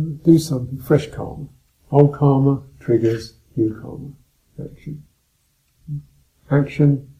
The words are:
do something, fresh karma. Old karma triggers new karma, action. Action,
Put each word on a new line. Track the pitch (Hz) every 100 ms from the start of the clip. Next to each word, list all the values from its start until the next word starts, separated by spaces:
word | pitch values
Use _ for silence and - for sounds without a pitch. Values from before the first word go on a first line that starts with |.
| 160 143
do | 165 160
something, | - 131 127 131
fresh | - 151 -
karma. | - 107 - 143 _ _ _ -
Old | 143 143
karma | 143 143 135 139 135 - -
triggers | - 117 113 113 - _ _ -
new | 110 107
karma, | - - 139 - _ _ _ -
action. | - - - 151 - _ _ _ _ _ _ _ - 147 - _ _ _ -
Action, | 143 139 - 147 135 -